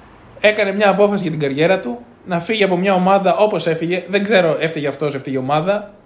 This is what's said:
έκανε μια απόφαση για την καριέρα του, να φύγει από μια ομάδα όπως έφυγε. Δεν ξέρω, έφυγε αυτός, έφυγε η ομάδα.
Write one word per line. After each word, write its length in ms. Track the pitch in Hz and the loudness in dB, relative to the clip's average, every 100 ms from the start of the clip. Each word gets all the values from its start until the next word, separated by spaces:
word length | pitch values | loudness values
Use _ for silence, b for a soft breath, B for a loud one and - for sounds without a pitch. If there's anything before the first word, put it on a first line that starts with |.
| - - - - | -20 -20 -20 0
έκανε 320 | 208 208 196 | 0 2 0
μια 160 | 196 208 | 2 2
απόφαση 340 | 185 202 196 | 4 2 2
για 80 | 160 | -4
την 100 | 147 | -4
καριέρα 400 | 139 135 165 190 | -2 0 2 2
του, 180 | 240 240 - - - | -2 -10 -14 -18 -6
να 140 | 175 | -6
φύγει 240 | - 220 | -2 0
από 120 | 190 175 | 0 2
μια 180 | 196 | 2
ομάδα 420 | 185 180 196 185 165 | 2 4 4 2 2
όπως 300 | 214 185 165 | 2 0 -2
έφυγε. 360 | 160 170 180 - | -2 -2 -4 -4
Δεν 140 | 202 | -2
ξέρω, 340 | 202 202 165 143 | 2 2 2 0
έφυγε 260 | 160 160 143 | -2 -4 -6
αυτός, 260 | - 147 | -4 -4
έφυγε 220 | 135 139 131 | -4 -6 -6
η 20 | |
ομάδα. 520 | 127 151 175 208 - - | -2 -2 0 -4 -6 -18